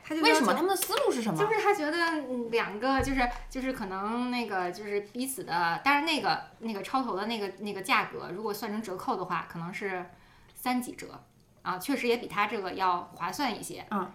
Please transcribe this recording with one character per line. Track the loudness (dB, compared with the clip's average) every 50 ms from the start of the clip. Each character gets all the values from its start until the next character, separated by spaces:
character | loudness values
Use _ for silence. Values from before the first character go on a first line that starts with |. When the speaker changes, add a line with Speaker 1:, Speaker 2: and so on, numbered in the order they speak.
| -8
Speaker 1:
他 | -4 -2
就 | 4
要 | 6
求 | 8 8
Speaker 2:
为 |
什 | 8 6
么？ | 6 4
他 | 4
们 | 2 2
的 | 2
思 | 2 0 0 2
路 | 2 4 2
是 | 2 2
什 | 0 0
么？ | 2 2
Speaker 1:
就 | 4
是 | 4 4 4
他 | 4 4 4
觉 | 4 2 0
得， | 2
嗯， | 2 2 2 2 0 -2 -2 -4 -4 -2 0
两 | 2 2 2 0 -2 0
个 | 2 2 4 4
就 | 4 2 4
是， | 4 2 2 0 -4 -10 -8
就 | -6 -2
是 | -2 -2
可 | -2 -2 -4
能 | -4 -4 -2 -2 -2 0 0 0 0
那 | 0 -2 -2
个 | -2 -2 -2 -2 -2
就 | -4 -6 -6
是 | -2 -2 -2 -2 -4
彼 | -6 -4 -4
此 | -4 -4 -6 -4
的， | -2 0 2 2 2 0 2 4
当 | 4 4
然 | 4 4
那 | 2 0 2
个， | 2 2 0 0 -2 -10 -14 -10
那 | -6 -6 -4
个 | -4
超 | -4 -2 0 0 0
投 | 0 -2
的 | -2 -2
那 | -2 -2 -2
个， | -4 -6 -6 -6
那 | -6 -6
个 | -4 -4
价 | 0 2 4 4 2
格， | 0 -4 -8 -8 -6 -6
如 | -4
果 | -4 -4
算 | -4 -4 -4 -4
成 | -4 -4
折 | -4 -4 -6
扣 | -4 -2 -2 -2
的 | -2 -2
话， | -2 -2 -4 -4
可 | -6 -8 -8
能 | -8 -8
是 | -6 -6 -4 -4 -4 -4 -6 -10 -14 -20 -20 -20 -20 -20 -20 -20 -14
三 | -6 -2 0 0 0
几 | 0 -4 -8
折。 | -12 -12 -14 -14 -18 -20 _ _ _ _ _ -20 _ -6
啊， | -4 -4
确 | -4 0 0 0
实 | 2 4 2
也 | 2
比 | 2 0
他 | -4 0 0 0
这 | 2 0 -4
个 | -4 -4 -2
要 | 0 2 2 2 0 -2 -8 -10
划 | -6 -6 -6
算 | -2 -2 -2 -2 -2
一 | -4 -8
些。 | -10 -10 -10 -8 -4
Speaker 2:
嗯。 | -2 -2 -2 -4